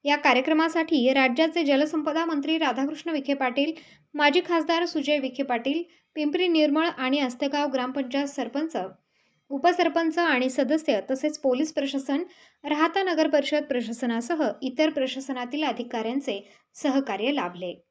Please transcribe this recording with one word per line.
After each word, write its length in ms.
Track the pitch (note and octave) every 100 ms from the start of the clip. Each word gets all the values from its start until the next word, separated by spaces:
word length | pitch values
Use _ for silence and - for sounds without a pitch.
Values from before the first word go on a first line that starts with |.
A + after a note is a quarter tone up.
या 100 | C#4+
कार्यक्रमासाठी 960 | D4 C#4+ B3 C#4 D#4 D#4+ E4 D#4+ D4+ A#3+
राज्याचे 500 | C4+ C4 B3 D#4+ E4
जलसंपदा 640 | C#4+ C#4 D4+ D#4+ D4+ D#4
मंत्री 320 | E4 D4+ C#4+ D#4+
राधाकृष्ण 520 | D4+ A#3 C#4 D4+ E4+
विखे 240 | D#4 C#4
पाटील, 380 | C#4 B3+ B3+ D4 D#4+ - - _
माजी 280 | D4 D4 E4
खासदार 400 | F4 E4+ D#4 E4+
सुजय 340 | E4+ D#4+ C4+ D4
विखे 240 | C4 B3+
पाटील, 380 | C4 A#3+ C4 D#4 E4+ _ _
पिंपरी 320 | D#4 D4 E4 F4+
निर्मळ 400 | D#4+ D4+ D4 E4
आणि 320 | E4 B3+ C#4+
अस्तगाव 480 | C4 B3 C#4 C#4+ D4
ग्रामपंचायत 600 | C4 B3 C#4 B3 C#4 C#4+
सरपंच, 500 | C#4 A#3 C#4 D#4+ A3 F#3+ - _ _ _ _ _
उपसरपंच 680 | C#4 E4+ F4+ E4 E4 E4 D#4
आणि 320 | E4+ B3+ B3+
सदस्य 500 | B3+ B3+ D#4 D#4 G#3 G3
तसेच 280 | C4 D4+ D4+
पोलीस 340 | C4+ B3 D#4
प्रशासन, 500 | - C#4 C#4 C4+ C#4+ F4+ - - _
राहता 400 | C#4+ D4+ E4 F#4+
नगर 240 | F#4 D#4 D#4
परिषद 360 | D4 D4 D4+
प्रशासनासह 840 | D4 B3 A3 A#3 B3 A#3 A#3+ E4 D4 -
इतर 280 | C4 B3 D#4
प्रशासनातील 760 | D#4 C4 C4 C4+ B3+ B3 D4
अधिकाऱ्यांचे 760 | D4+ A#3 A#3 A3+ A3 C4 C#4 G3+ - _ _
सहकार्य 580 | - D4 C4+ C4+ G3 A#3+
लाभले. 420 | C#4+ F3+ F3+ F3+ - _